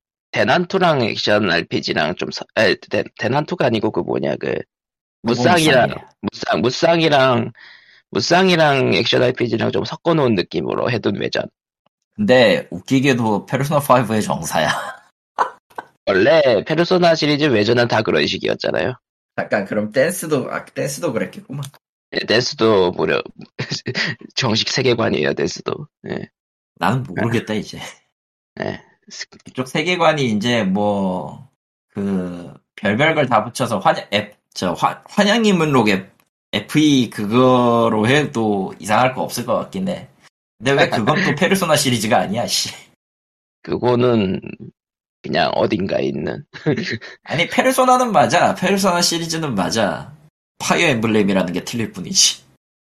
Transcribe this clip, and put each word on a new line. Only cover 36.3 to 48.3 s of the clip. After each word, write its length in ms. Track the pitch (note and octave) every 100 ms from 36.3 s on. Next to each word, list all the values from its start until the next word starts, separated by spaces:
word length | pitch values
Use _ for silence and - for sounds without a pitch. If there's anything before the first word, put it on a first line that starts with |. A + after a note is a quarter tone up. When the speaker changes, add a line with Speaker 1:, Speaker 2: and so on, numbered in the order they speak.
| _ _
Speaker 2:
에프이 600 | G#2 - D3+ D3+ C3+ G#2
그거로 960 | - G2+ A#2+ B2+ B2 A#2+ A#2 A2+ A2 A2
해도 640 | D3 C#3+ A#2 G#2+ G2+ F#2 -
이상할 340 | G2+ A2 B2+
거 80 | F#2+
없을 240 | D#2+ A#2+ A#2
것 100 | F#2
같긴 320 | - F#2+ F3+
해. 180 | - - _ _ _ _ -
근데 140 | A#2+
왜 180 | C#3 -
그건 340 | - G#2 G3
또 120 | F#3 C#3
Speaker 1:
<laughs> 20 |
Speaker 2:
페르소나 380 | F3 F#3+ E3+ D3
시리즈가 420 | C3+ A#2 G#2+ A2
아니야, 300 | F2 A2+ -
씨. 240 | - - - - _ _ _ _ _ _ _
Speaker 1:
그거는 800 | - - A#2+ A#2+ B2 A2+ F#2+ F#2 - - - - _ _ _ _
그냥 280 | - D#2 C#2+
어딘가에 500 | - A#2+ E3 F#2+ C2+
있는. 400 | C2+ C#2+ D#2 A#1+ -
<laughs> 720 | - D#3 - F3+ A2 - -
Speaker 2:
아니, 240 | - C#3+ E3+
페르소나는 640 | - B3+ C4 B3+ B3+ A#3+
맞아. 440 | E3+ A#2